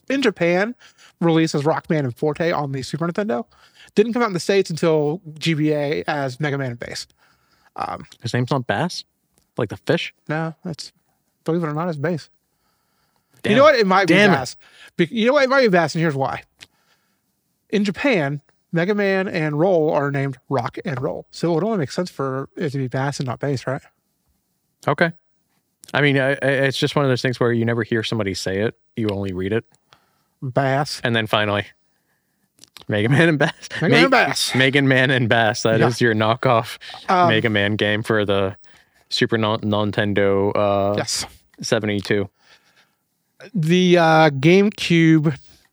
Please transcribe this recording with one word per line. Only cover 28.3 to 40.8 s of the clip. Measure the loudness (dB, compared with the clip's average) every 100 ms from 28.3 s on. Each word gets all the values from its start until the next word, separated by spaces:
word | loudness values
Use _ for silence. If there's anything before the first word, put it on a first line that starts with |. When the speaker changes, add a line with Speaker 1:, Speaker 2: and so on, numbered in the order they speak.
Speaker 2:
say | -4 -4 -2
it. | -4 -6 _ -6
You | -4
only | -4 -6
read | -6 -4
it. | -4 -6 _ _ _ _ _ _ _
Speaker 1:
Bass. | -6 -2 -2 -2 -4 -4
Speaker 2:
And | -2 -2
then | 0
finally, | 0 0 -2 -4 _ _ _ _ _ _ _ _ _ -20 -16 -4
Mega | 0 2
Man | 4 4
and | 2
Bass. | 0 -2 -14 -4
Speaker 1:
Mega | 2
Man | 4
and | 6
Speaker 2:
Meg-, | 4 2
Speaker 1:
Bass. | -2 -2
Speaker 2:
Mega | 0 2 2
Man | 2 2 2
and | 2 2
Bass. | 2 2 0
That | 0 2
Speaker 1:
Yeah. | 0
Speaker 2:
is | 2
your | 0
knockoff | 2 0 0 2 2 0 -10 -16 -12 -2
Speaker 1:
Um, | 2 2
Speaker 2:
Mega | 2 0
Man | 0 0 0
game | 0 -2
for | 0 0
the | 0 0 -2 -6 _ _ _ _ _
Super | -2 0 0
Non-, | 0 -2
Nintendo, | -2 -2 0 -2 0 0 2 2 0 0
uh, | 0 0